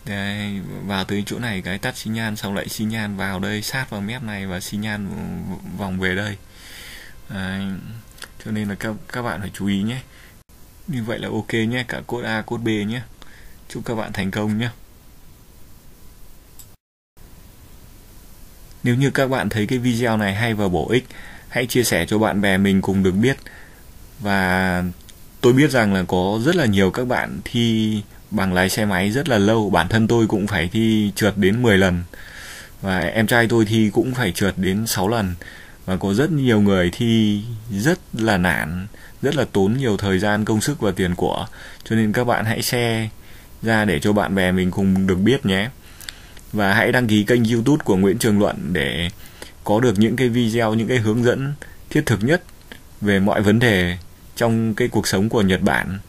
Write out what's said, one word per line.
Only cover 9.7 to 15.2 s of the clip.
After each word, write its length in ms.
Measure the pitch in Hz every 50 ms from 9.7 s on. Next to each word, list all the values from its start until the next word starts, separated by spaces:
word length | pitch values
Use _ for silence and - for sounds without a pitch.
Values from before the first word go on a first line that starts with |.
| 98 98
nhé. 160 | 98 110 123 131 - - - - - - - - _ _ - - - - - - - -
Như 140 | 147 123
vậy 160 | 110 117 110 107
là 100 | 101 98
ok 240 | 107 110 104 -
nhé, 320 | - 113 110 110 120 127 120 -
cả 120 | - 67 -
cốt 140 | - 120 120 120
A, 180 | 113 110 107
cốt 140 | 107 - 120
B 120 | 113 117 110
nhé. 320 | 110 107 104 104 117 127 117 - - - - - - - - - - - - -
Chúc 160 | - 123 110
các 100 | - 120
bạn 180 | 110 107 -
thành 180 | 101 104 95 95
công 280 | 92 110 104 107 107 107
nhé. 100 | 120 120 - - - - - - - - - -